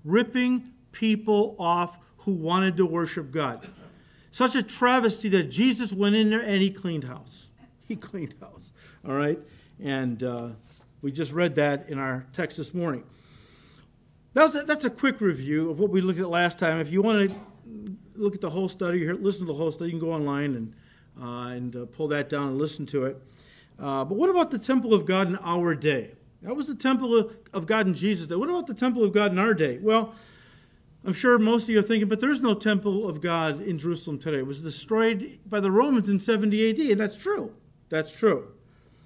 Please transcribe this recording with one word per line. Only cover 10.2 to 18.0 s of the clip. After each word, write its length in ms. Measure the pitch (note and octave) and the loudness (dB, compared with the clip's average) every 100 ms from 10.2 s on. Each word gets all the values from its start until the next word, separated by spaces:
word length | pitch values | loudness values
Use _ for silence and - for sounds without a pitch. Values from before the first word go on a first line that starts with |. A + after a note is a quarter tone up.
uh, 260 | B2+ A#2+ A#2 G#2+ - - _ _ | -4 -6 -8 -14 -20 -20 _ _
we 80 | C#3 | -8
just 220 | C3+ D3 | -6 -4
read 220 | D3+ F3 | 0 0
that 340 | D3 D3 C#3+ - | 2 0 0 -4
in 100 | C#3 | -6
our 280 | C3+ B2+ C3 | -4 -6 -8
text 260 | - E3 - | -8 -8 -6
this 160 | C#3 | -8
morning. 280 | F3+ E3+ B2+ - - - - - - - - - _ _ _ _ | -4 -4 -4 -10 -20 -20 -20 -20 -20 -20 -20 -20 _ _ _ _
That 100 | B3+ | 4
was 100 | D#4 | 4
a, 80 | D4 | 4
that's 220 | D4 D4+ | -2 -2
a 60 | C4 | -2
quick 300 | - C4+ - | 0 0 2
review 500 | G3+ C#3 C3+ D3+ E3 | 0 0 -2 -2 -2
of 100 | D3+ | 0
what 100 | G3+ | 0
we 100 | F#3 | 2
looked 200 | F#3 E3+ | 0 0
at 80 | F#3 | 0
last 300 | E3+ F3 E3+ | 2 2 2
time. 200 | F3 D#3+ | 0 0
If 140 | D3+ | 0
you 100 | F#3 | 2
want 280 | G#3+ G#3+ G3 | 4 4 2
to 60 | F#3+ - - A#3 A3 G#3 F#3+ | -2 -14 -20 -18 -16 -14 -14